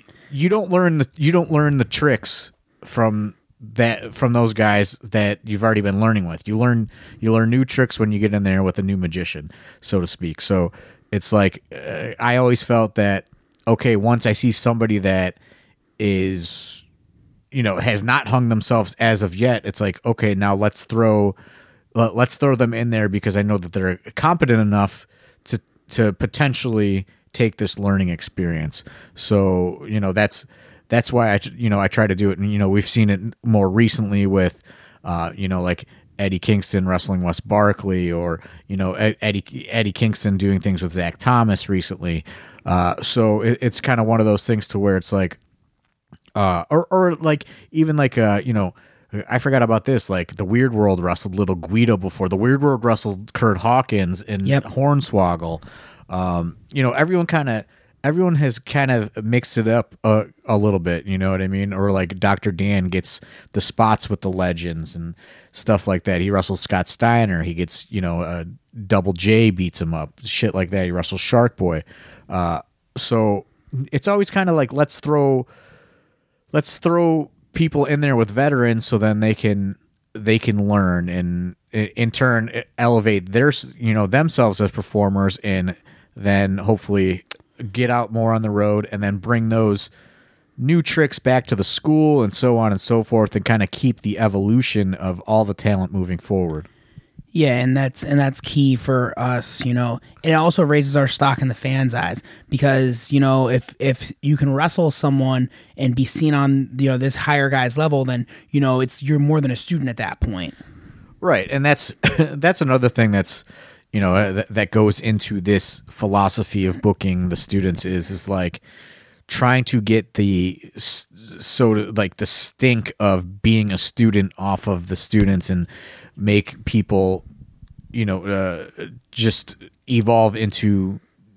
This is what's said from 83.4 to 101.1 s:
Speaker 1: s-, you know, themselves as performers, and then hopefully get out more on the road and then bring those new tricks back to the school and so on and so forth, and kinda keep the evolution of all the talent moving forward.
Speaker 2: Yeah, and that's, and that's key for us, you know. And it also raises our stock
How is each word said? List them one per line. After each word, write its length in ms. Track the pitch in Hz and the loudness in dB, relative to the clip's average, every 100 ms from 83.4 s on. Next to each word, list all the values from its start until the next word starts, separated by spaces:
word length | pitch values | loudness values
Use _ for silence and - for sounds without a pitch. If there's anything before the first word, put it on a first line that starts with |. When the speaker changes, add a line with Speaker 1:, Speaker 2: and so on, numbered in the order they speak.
| 143 | 2
Speaker 1:
s-, 240 | 139 131 - | 0 -6 -6
you 160 | 113 | 0
know, 120 | 110 98 | 0 2
themselves 540 | 127 160 - 117 95 | 2 2 2 2 2
as 120 | 101 | -2
performers, 640 | - - 104 101 98 98 - | -2 -4 0 2 2 0 0
and 380 | 104 95 90 - _ - _ - | -2 -2 -2 -6 _ -20 _ -6
then 420 | 101 98 98 98 | 0 2 2 -2
hopefully 640 | 98 107 - 101 92 90 - - _ - 113 | 0 -2 0 0 0 -2 -8 -20 _ -14 -10
get 200 | 98 120 | -4 0
out 220 | 120 110 | 0 -2
more 200 | 113 113 | -2 0
on 80 | 113 | 0
the 80 | 110 | 0
road 380 | 104 104 104 101 | 0 2 0 -2
and 100 | 104 | -4
then 180 | 101 98 | -4 -4
bring 300 | 101 117 113 | -2 0 2
those 380 | 113 110 101 - _ _ _ _ _ _ - | 2 2 0 -4 _ _ _ _ _ _ -6
new 240 | 127 170 | 0 0
tricks 380 | 147 - 147 - | 2 0 0 0
back 260 | 131 127 - | 2 2 2
to 80 | |
the 80 | 104 | -2
school 600 | 95 - - 156 151 147 | -2 -2 2 4 4 4
and 100 | 107 | 2
so 240 | - 127 117 | 0 2 2
on 140 | 110 | 2
and 80 | 98 | 0
so 240 | - 117 | 0 0
forth, 320 | 107 113 104 107 | 2 2 2 0
and 80 | |
kinda 220 | 95 113 98 | 0 0 0
keep 320 | - 131 - | 0 -2 0
the 180 | 104 104 | -4 0
evolution 760 | 110 98 101 120 127 107 95 | 0 2 2 2 2 0 -2
of 260 | 92 92 90 | -2 -6 -6
all 240 | - 110 | 0 0
the 100 | 104 | 0
talent 380 | 98 110 98 92 | -2 0 0 -2
moving 260 | 95 90 87 | -2 -4 -6
forward. 500 | - 98 87 78 - _ _ - _ - - 165 | -2 -2 -2 -4 -10 _ _ -20 _ -20 -8 0
Speaker 2:
Yeah, 220 | 147 123 | 2 2
and 180 | 127 131 | 2 0
that's, 280 | 135 - | 0 -4
and 120 | - 143 | 0 2
that's 240 | 135 131 | 2 -2
key 360 | - 151 139 127 | -4 0 2 2
for 360 | - 131 120 - | 0 0 0 -4
us, 480 | 123 123 - - | -4 -4 -6 -6
you 100 | 127 | -2
know. 240 | 123 120 117 - _ | -2 -2 -6 -12 _
And 80 | 160 | 0
it 60 | 160 | 2
also 260 | 165 165 | 2 2
raises 320 | 151 147 139 | 2 2 2
our 140 | 143 | 2
stock 340 | 135 | 0